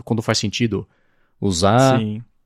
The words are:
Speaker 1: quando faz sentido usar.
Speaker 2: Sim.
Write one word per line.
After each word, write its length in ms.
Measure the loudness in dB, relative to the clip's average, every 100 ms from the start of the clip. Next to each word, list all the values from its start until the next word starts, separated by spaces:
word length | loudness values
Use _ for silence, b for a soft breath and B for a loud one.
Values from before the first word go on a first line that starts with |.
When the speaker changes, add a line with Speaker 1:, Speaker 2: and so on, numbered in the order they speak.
Speaker 1:
quando 180 | -6 -4
faz 160 | -2 -2
sentido 500 | -2 -2 -2 -2 -6 _ _ _ _ _
usar. 580 | -4 2 4 4 4 2
Speaker 2:
Sim. 220 | -2 -8 -12 _